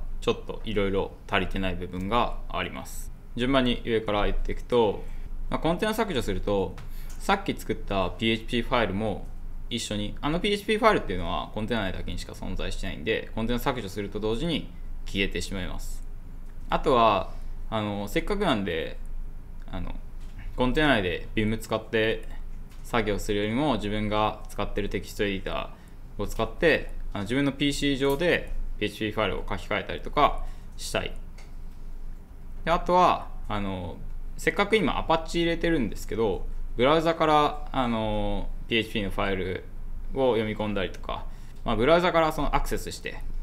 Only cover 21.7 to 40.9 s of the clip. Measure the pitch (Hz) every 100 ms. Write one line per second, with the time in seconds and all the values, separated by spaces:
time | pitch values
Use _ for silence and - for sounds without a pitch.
21.7 | 110 - 113 110 95 - - - - -
22.7 | - - 120 107 98 - 101 104 113 151
23.7 | 110 104 107 107 107 107 - - - 101
24.7 | - 101 104 - - 104 95 92 76 -
25.7 | - - - - - 101 - 110 - 170
26.7 | 113 - - - 101 101 131 139 135 143
27.7 | 139 143 135 139 139 175 123 - - -
28.7 | - 104 - 110 104 104 78 - 101 -
29.7 | 104 92 85 - - 143 - - - -
30.7 | - - - - - - - - - -
31.7 | - - - - - - - - - -
32.7 | 175 - 180 175 92 - - - 107 98
33.7 | 95 87 71 - - - - - - 202
34.7 | 220 151 90 - 165 - 170 170 165 170
35.7 | 165 107 - - 101 113 92 - - -
36.7 | 113 127 160 165 165 156 151 147 - -
37.7 | 135 123 117 110 107 104 101 92 - -
38.7 | 113 110 117 98 92 101 95 90 92 -
39.7 | - - - - - 131 110 110 107 107
40.7 | 101 90